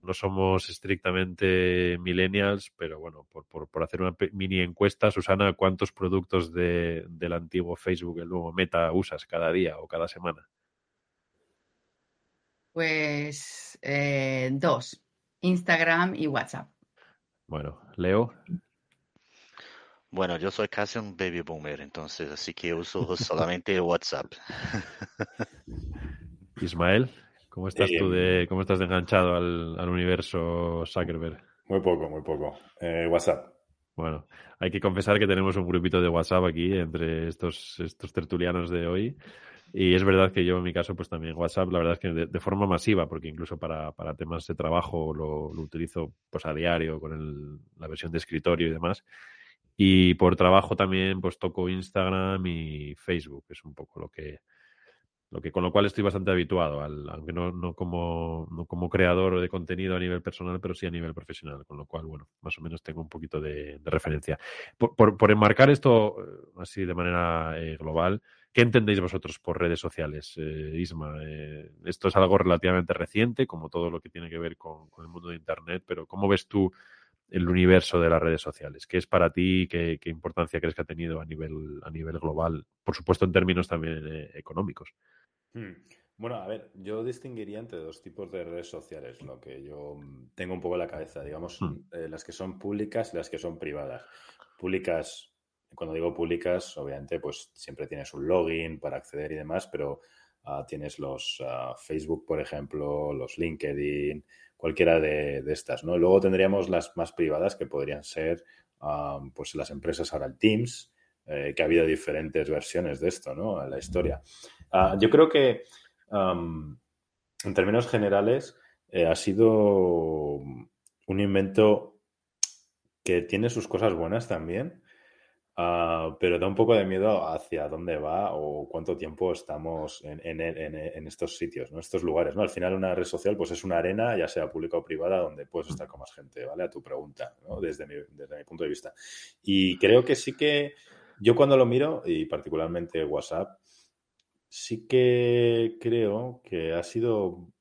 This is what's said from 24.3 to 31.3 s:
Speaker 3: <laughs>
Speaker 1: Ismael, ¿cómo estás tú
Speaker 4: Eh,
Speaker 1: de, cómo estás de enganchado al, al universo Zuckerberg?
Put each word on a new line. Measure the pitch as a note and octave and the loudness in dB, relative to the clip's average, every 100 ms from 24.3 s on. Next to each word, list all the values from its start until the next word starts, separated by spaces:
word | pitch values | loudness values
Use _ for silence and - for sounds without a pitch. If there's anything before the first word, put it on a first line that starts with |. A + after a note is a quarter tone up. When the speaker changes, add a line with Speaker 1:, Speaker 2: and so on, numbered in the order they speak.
Speaker 3:
<laughs> | - - - - G#2+ - - G2+ _ - - G#2+ - - - - - - - - - - - | -16 -16 -12 -8 -8 -10 -14 -16 _ -10 -8 -10 -10 -16 -12 -12 -10 -12 -12 -18 -20 -20 -10
Speaker 1:
Ismael, | F2 E2 E2+ G#2 B2+ - _ _ _ | -8 2 4 4 2 -6 _ _ _
¿cómo | - F#2+ | -8 -8
estás | - G2 E2+ | 0 2 4
tú | F#2+ | 2
Speaker 4:
Eh, | F2+ F2+ F#2 | 4 4 4
Speaker 1:
de, | F2 | 2
cómo | F#2 | -2
estás | F#2+ F#2+ | 0 0
de | |
enganchado | F#2 F#2 E2+ G2 F2+ F2 | 2 0 4 4 4 2
al, | F2 F2 E2 E2+ | 0 -2 -4 -4
al | F2+ | -2
universo | F2+ F2+ F2+ - F2+ E2+ E2+ E2+ E2 E2 | 0 2 0 0 -2 -2 -2 -2 -2 -4
Zuckerberg? | - E2+ E2 E2 | -4 -4 -4 -8